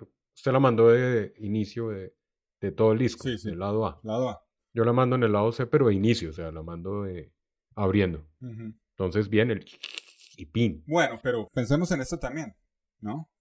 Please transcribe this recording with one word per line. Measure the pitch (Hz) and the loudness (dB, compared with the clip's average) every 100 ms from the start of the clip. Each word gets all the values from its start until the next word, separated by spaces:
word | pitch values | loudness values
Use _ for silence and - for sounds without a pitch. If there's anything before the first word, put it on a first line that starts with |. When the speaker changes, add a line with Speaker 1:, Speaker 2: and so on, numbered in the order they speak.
| - _ _ - | -16 _ _ -6
Speaker 1:
usted | 139 | 0
la | 131 | 4
mandó | 131 113 117 | 4 6 6
de | 120 127 117 101 - | 6 4 0 -2 -8
inicio | 104 107 101 117 113 | -4 -4 -4 -6 -8
de, | 98 92 _ _ _ _ _ | -8 -12 _ _ _ _ _
de | 98 | -8
todo | - 110 | 2 4
el | 110 | 4
disco, | 123 - | 2 -2
Speaker 2:
Sí, | 131 110 | -8 -6
sí. | 107 | -8
Speaker 1:
del | 87 | -6
lado | 98 107 110 | -4 -2 -4
A. | - | -6
Speaker 2:
Lado | 107 113 127 | -8 -4 -4
A. | 107 _ _ _ | -6 _ _ _
Speaker 1:
Yo | 113 | 0
la | 117 | 2
mando | 123 127 127 | 4 2 2
en | |
el | 113 | 2
lado | 101 110 | 4 2
C, | 117 123 | 0 0
pero | 147 123 | 4 4
de | 98 | 4
inicio, | 110 - 82 | 2 2 -2
o | |
sea, | 80 82 | -8 -10
la | 80 | -10
mando | 82 85 90 101 | -12 -10 -8 -8
de, | 98 87 78 _ _ _ _ - | -8 -10 -14 _ _ _ _ -2
abriendo. | 98 101 92 78 78 _ | 2 4 2 -2 -12 _
Speaker 2:
Ujú. | 127 110 113 113 _ | -16 -14 -14 -16 _
Speaker 1:
Entonces | - 92 104 101 | -6 -2 0 2
viene | 107 120 | 2 2
el | 98 - - - - - _ - - | 0 -6 -20 -16 -16 -18 _ -20 -20
y | - | -8
pin. | 113 113 78 - | 0 0 0 -2
Speaker 2:
Bueno, | 165 139 113 | 0 0 -2
pero | 131 120 104 | -4 -4 -4
pensemos | - 120 147 175 | -6 0 0 0
en | 156 | -2
esto | 170 165 | -4 -8
también, | 123 147 147 _ _ _ _ _ | -8 -10 -12 _ _ _ _ _
¿no? | 104 147 156 _ | -10 -10 -12 _